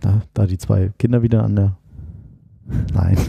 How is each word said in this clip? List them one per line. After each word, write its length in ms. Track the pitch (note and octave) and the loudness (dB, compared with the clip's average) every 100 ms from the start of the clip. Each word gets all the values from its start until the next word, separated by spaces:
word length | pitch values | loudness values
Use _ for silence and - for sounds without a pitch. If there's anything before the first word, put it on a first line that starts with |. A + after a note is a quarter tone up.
Da, 220 | - G#2 - | 0 0 0
da 140 | - G2+ | -2 -2
die 100 | F#2 | -2
zwei 340 | - G2+ F#2+ - | 0 0 0 0
Kinder 220 | A2+ A#2+ | 0 2
wieder 240 | A#2 A2+ | 2 2
an 100 | A2 | 2
der, 220 | G2+ G2 F#2 _ - - - - - _ - - - - | 2 0 -2 _ -20 -18 -18 -20 -20 _ -20 -8 -6 -4
nein, 240 | - F2 F#2+ | -2 0 0